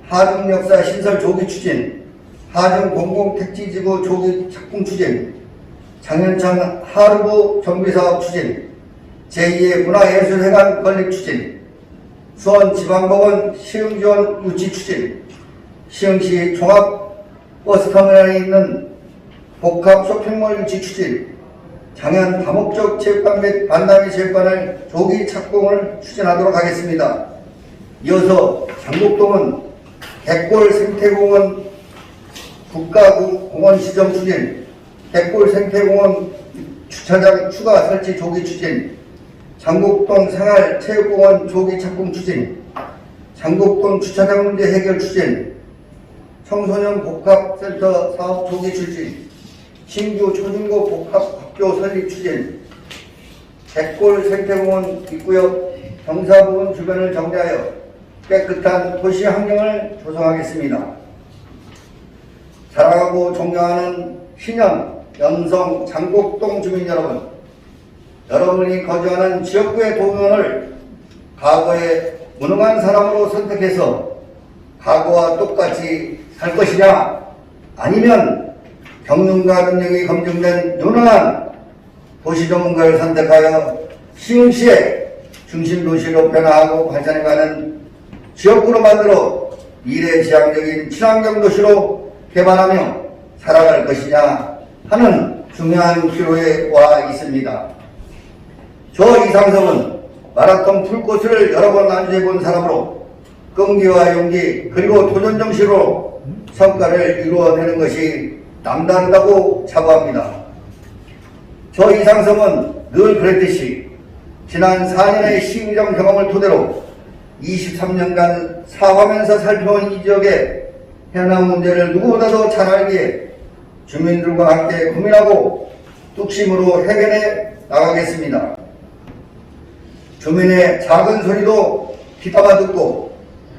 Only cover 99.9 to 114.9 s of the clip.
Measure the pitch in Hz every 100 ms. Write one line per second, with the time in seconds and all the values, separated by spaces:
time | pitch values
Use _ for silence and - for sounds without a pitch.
99.9 | - - - - - 196 190 190 196 -
100.9 | 226 208 208 220 220 202 - 208 202 196
101.9 | 185 185 190 185 185 170 175 170 156 -
102.9 | - - - - - - - 196 202 190
103.9 | 180 175 170 175 175 165 - - 180 196
104.9 | 208 190 196 214 208 220 - 202 196 -
105.9 | - - - 135 196 - - 196 190 170
106.9 | 175 170 - 160 175 165 160 165 165 151
107.9 | 131 160 - - - - - - 160 165
108.9 | 185 180 190 202 196 - - - 160 160
109.9 | 160 - - - - - - - - -
110.9 | - - - - - - - - - 190
111.9 | 208 208 214 208 208 202 - - - -
112.9 | - 214 208 180 185 185 165 127 123 -
113.9 | - - - - - - 165 185 185 185